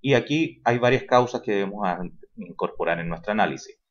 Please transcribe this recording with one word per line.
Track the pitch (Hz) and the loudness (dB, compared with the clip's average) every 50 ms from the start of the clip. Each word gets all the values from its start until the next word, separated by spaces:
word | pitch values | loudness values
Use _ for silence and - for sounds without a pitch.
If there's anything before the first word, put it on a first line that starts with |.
Y | - 139 135 | 4 4 4
aquí | 120 117 - 143 160 165 165 - - _ | 4 4 2 0 0 0 -2 -4 -2 _
hay | 120 120 | 0 2
varias | 123 123 123 131 120 - | 4 4 4 2 2 2
causas | - 123 123 123 123 - 113 | 4 4 4 4 4 -4 -6
que | - - 104 | -4 -2 -2
debemos | 98 98 95 101 104 104 | -2 -2 -2 -4 -4 -4
a-, | 92 87 90 92 - - - - _ _ | -4 -2 -4 -6 -10 -10 -16 -20 _ _
incorporar | 117 98 87 - - 95 - - - 85 82 85 85 | -16 -16 -14 -6 -6 -6 -6 -4 -4 -2 -2 -2 -2
en | 85 85 | -2 -6
nuestro | 85 80 - 104 | -8 -6 -4 -4
análisis. | 104 110 98 80 69 65 - - - _ _ _ | 0 0 0 0 -2 -8 -12 -18 -20 _ _ _